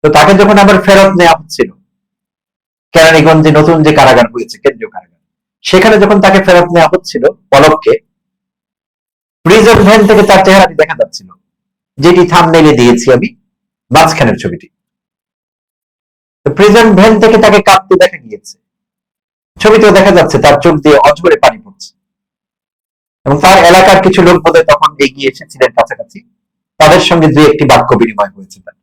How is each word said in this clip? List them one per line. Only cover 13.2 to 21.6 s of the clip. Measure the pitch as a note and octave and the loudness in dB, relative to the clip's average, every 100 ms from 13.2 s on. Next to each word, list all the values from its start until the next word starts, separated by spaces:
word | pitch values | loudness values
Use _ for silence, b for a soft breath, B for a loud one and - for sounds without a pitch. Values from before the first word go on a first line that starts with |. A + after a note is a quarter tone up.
| G#3 _ _ _ _ _ _ | -2 _ _ _ _ _ _
মাঝখানের | D3 D#3 - A#2+ G2+ | -2 -2 -2 -4 -4
ছবিটি। | F#2+ E2+ - _ _ _ _ _ _ _ _ _ _ _ _ _ _ _ _ _ | -8 -12 -18 _ _ _ _ _ _ _ _ _ _ _ _ _ _ _ _ _
তো | - | -10
প্রিজন | - G#3 A3 A3+ | -2 2 2 2
ভ্যান | F#3 A3 G#3+ | 2 2 2
থেকে | A3 A3+ | 0 0
তাকে | - G3+ | 2 0
কাঁদতে | F#3+ F#3+ F#3+ | 0 -2 -2
দেখা | F3+ F3+ E3+ | 0 0 -2
গিয়েছে, | A#2 G#2 - - _ _ _ _ _ _ _ _ _ _ | -20 -20 -20 -20 _ _ _ _ _ _ _ _ _ _
ছবিতেও | G#3+ A3 G#3+ | -2 2 2
দেখা | F#3+ F#3+ | 2 2
যাচ্ছে | F3 D#3+ - | 0 -2 -2
তার | D3+ C#3+ | 0 0
চোখ | F3 D3+ | -2 -2
দিয়ে | D3 C#3+ | 0 2
অঝরে | - - F3 D3+ | 0 -2 -2 0
পানি | B2+ A2 | -2 -4